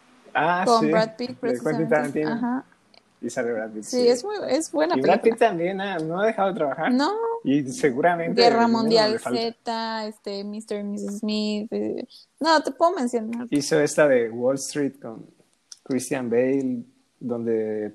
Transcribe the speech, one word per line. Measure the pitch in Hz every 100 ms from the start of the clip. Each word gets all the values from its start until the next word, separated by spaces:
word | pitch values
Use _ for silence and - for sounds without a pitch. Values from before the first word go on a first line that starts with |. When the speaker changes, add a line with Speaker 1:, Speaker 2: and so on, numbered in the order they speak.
| _ _ -
Speaker 1:
Ah, | - 156 175
Speaker 2:
con | 196 233 226
Speaker 1:
sí, |
Speaker 2:
Brad | 220 220 -
Pitt, | 247
Speaker 1:
de |
Quentin | 247
Speaker 2:
precisamente. | 240 247 240 240 160
Speaker 1:
Tarantino. | 151 147 151 151
Speaker 2:
Ajá. | 233 240 254 - _ _ _ _ _
Speaker 1:
Y | 120
sale | 131 117
Brad | 113 110
Pitt, | 107
Speaker 2:
Sí, | 208 247
Speaker 1:
sí. | 240
Speaker 2:
es | 247
muy, | 403 415 -
es | 294 -
buena | - 320 302
Speaker 1:
Y |
Brad | - 202
Speaker 2:
película. | 226
Speaker 1:
Pitt | 220 226
también | 175 175 190
ha, | 196 180
no | 160 175
ha | 220
dejado | 214 196
de |
trabajar. | 180 147 127 160
Speaker 2:
No. | 247 302 427 453 453
Speaker 1:
Y | 131 143 135
seguramente | 123 151 123 170 170 170 226
Speaker 2:
Guerra | 233 233
Speaker 1:
ninguno | 233 226
Speaker 2:
Mundial | 226 220 214
Speaker 1:
le | 226
falta. | 240 240
Speaker 2:
Z, | 233 - - 226 226 220 214
este, | 214 - 202
mister | 208 208 220 208
y |
missus | 202 208 202 202
Smith, | 214 214 214 208 220
eh, | 208 214 - - - - -
no, | 311 311
te | 285
puedo | 269 339
mencionar. | 370 240 240 220 233 240
Speaker 1:
Hizo | 143 139 156
esta | 147 156 147
de | 127 113
Wall | 117 123 139
Street | - 151 139 -
con | 120 110 110 _ _ _ _ -
Christian | - 127 123 139 120
Bale, | 117 131 135 131 120 - _ _ -
donde | 127 120 117 110 107 107 104